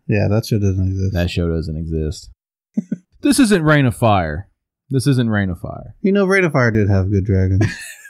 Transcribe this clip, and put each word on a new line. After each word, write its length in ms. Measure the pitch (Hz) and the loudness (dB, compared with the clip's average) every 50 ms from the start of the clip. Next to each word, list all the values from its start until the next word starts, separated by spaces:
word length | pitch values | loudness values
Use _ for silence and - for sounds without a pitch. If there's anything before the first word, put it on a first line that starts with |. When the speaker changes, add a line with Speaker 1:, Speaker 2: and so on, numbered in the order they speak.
| _ | _
Speaker 1:
Yeah, 220 | - 113 104 98 101 | -2 -2 0 0 0
that 160 | 104 113 - | 0 -2 -2
show 120 | - 120 104 | -2 -2 -2
doesn't 280 | 101 98 92 95 92 | 0 0 0 -2 -2
exist. 260 | 92 95 95 95 95 92 | -2 -2 -4 -4 -4 -2
Speaker 2:
That 160 | 87 87 87 | -2 -2 -2
show 180 | - 90 87 85 | -2 -2 -2 -2
doesn't 260 | 82 82 78 82 78 | -2 -4 -4 -6 -8
exist. 540 | 80 82 80 82 80 78 76 - - - - - _ _ _ _ _ _ _ _ | -8 -8 -6 -4 -4 -4 -4 -6 -10 -14 -20 -20 _ _ _ _ _ _ _ _
<laughs> 440 | 214 - - - - _ _ _ _ | -10 -8 -8 -10 -12 _ _ _ _
This 180 | - 294 247 - | -2 0 2 4
isn't 240 | 269 202 208 175 156 | 4 4 4 2 4
Reign 200 | 151 151 147 135 | 4 4 4 4
of 100 | 123 - | 2 0
Fire. 520 | - 120 113 104 95 85 78 76 85 - _ _ _ _ _ _ _ _ - | 0 2 2 2 2 0 -2 -4 -8 -10 _ _ _ _ _ _ _ _ -6
This 180 | 135 135 120 | -4 -2 0
isn't 220 | 143 135 123 120 113 | 0 0 0 0 0
Reign 220 | 107 104 98 92 | 0 0 -2 -2
of 80 | 85 - | -4 -8
Fire. 340 | - - - - - 104 - _ | -10 -12 -12 -14 -16 -18 -10 _
Speaker 1:
You 120 | - 196 196 | -2 0 2
know, 120 | 202 196 | 2 2
Reign 200 | 185 196 196 185 | 2 2 2 0
of 80 | 160 143 | 2 2
Fire 180 | 139 123 117 | 2 2 2
did 180 | 107 110 104 98 | 2 2 2 2
have 220 | 101 95 92 95 | 2 2 2 0
good 140 | 101 98 95 | 0 0 0
dragons. 400 | 104 98 95 95 92 95 98 107 107 - - - - - - - | 2 0 2 2 2 2 2 0 0 -2 -6 -14 -16 -18 -20 -6